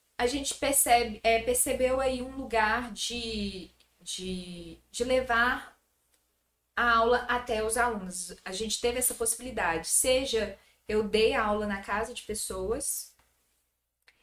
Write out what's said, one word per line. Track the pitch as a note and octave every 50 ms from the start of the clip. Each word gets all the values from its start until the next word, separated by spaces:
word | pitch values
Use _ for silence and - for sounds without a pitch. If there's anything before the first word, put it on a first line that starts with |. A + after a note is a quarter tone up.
| _ _ _ -
a | B3
gente | B3 C#4 C#4 C#4 - -
percebe, | - C#4+ C4+ C#4+ - - - A#3+ A#3+ A#3 A3+ G#3 - -
é, | A3+ A3+ A3+ A3+
percebeu | B3 B3 - - C#4+ B3+ - B3+ B3+ C4 C4
aí | C4+ C4 C4 B3 B3
um | C4 C4+
lugar | C4+ B3+ A3+ A3+ A3 G#3+ G#3+ A3 A#3+ B3 A#3 G#3
de, | - - - A#3+ A#3+ A#3 A3+ A3 G#3+ G3+ G3 F#3+ F#3 E3 - _ _ _ _ _ _
de, | F3+ - - - F#3 F#3 F#3 F#3 F3+ F3+ F3 F3 E3+ E3 E3 - _ _
de | - - A#3+
levar | B3+ B3+ C4 B3+ B3+ A#3 A3+ A#3+ B3 - - - - - _ _ _ _ _ _ _ _ _ _ _ _ _ _ _ _ _ _ _ _
a | G#3+ A#3+ A#3+ A#3 A3+
aula | A3+ A#3 B3 A#3+ A#3+ -
até | B3 B3 A#3+ - A3+ G#3+ A3
os | A3 A3
alunos. | A#3+ A#3+ B3 A3+ G3+ F#3 F#3 F3+ - - - F#3 - _
A | F#3 F#3+
gente | F#3 A3 G#3+ - -
teve | - A#3+ A#3+ B3+
essa | B3 - -
possibilidade, | - A#3 A3+ - - A#3+ B3+ A#3+ G#3+ F#3+ E3+ E3 E3 - -
seja | - - - C4 B3+ C4 C4+ C4 - A3 G#3 G3+ G3 - _ _ _ _ _ -
eu | G#3+ G#3+ A3
dei | G3+ G#3+ G#3+ A3 A#3+ C#4
aula | B3 A3 G#3 G#3 G#3 G#3
na | G#3 G3+ G3 G3+
casa | - G3+ G#3+ A3+ A#3+ A#3
de | - -
pessoas | - G#3 - - - F#3+ F#3+ F#3 G3 A#3 C#4+ D4+ - - - - - - _ _ _ _ _ _ _ _ _ _ _ _ _ _ _ _ _ _ _ _ _